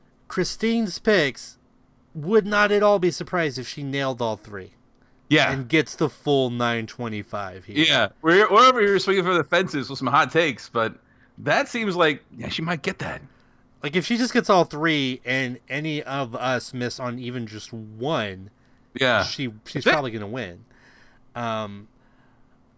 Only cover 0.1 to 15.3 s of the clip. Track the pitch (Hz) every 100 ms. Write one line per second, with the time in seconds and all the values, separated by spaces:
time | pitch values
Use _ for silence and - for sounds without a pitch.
0.1 | _ - - 170 - 220 233 208 - 220
1.1 | 202 139 - - - _ _ _ _ _
2.1 | 156 151 220 202 208 208 208 208 202 175
3.1 | - 165 180 156 127 120 - 139 139 135
4.1 | 120 117 107 - 101 95 _ _ _ _
5.1 | _ _ 151 110 135 120 156 - - 151
6.1 | - 147 139 127 120 120 117 113 - 117
7.1 | 107 - 104 95 95 - 123 156 139 101
8.1 | - 160 180 214 202 254 247 202 196 -
9.1 | 196 175 175 165 175 185 147 120 135 131
10.1 | 139 143 160 165 107 - 120 110 - _
11.1 | _ _ - 117 190 285 240 214 175 156
12.1 | 143 - 117 - - 170 170 190 - 143
13.1 | 143 139 _ _ _ _ _ 147 175 156
14.1 | 233 247 240 - 185 165 147 160 151 131
15.1 | 127 123